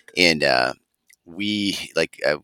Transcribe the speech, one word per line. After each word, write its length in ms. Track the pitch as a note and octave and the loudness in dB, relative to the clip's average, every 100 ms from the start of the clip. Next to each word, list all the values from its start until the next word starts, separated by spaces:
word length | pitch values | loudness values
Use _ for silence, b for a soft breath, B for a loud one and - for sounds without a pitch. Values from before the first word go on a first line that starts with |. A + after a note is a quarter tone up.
| B - | B 2
and, 260 | F2 D#2+ | 4 4
uh, 320 | C#2 B1+ B1+ B1+ _ _ _ _ E2+ | 2 2 0 -4 _ _ _ _ -20
we, 640 | E2 G#2 G#2 G2 F2 - D#2+ | -8 -6 -4 -4 -6 -6 -4
like, 240 | D#2+ - C2+ | -4 -4 -4
uh, 120 | D2+ | -4